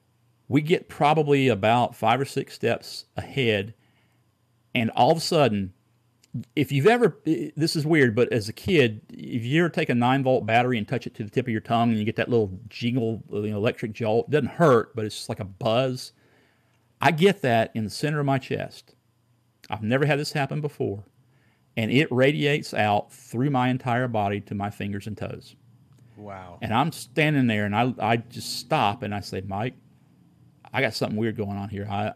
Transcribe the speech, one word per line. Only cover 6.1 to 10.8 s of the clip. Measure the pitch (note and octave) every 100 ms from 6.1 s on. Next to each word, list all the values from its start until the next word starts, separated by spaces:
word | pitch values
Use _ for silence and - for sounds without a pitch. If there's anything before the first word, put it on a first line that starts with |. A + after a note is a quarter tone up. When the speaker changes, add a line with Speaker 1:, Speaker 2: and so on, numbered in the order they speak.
| _ _ A#2+ -
Speaker 1:
if | - C#3+
you've | C#3+ E3
ever, | A#3+ G#3+ - -
i-, | D#3+ D3+ -
this | D#3+
is | E3
weird, | D3 D#3+ B2
but | G#2+ A#2+
as | B2 G2
a |
kid, | - - F3 B2 G#2+ -
if | - - B2+
you | A2+ D#3
ever | F3
take | - A#2+
a | A#2+
nine | A#2+ C3+
volt | C3 B2 G#2+
battery | A2+ B2+
and | A#2+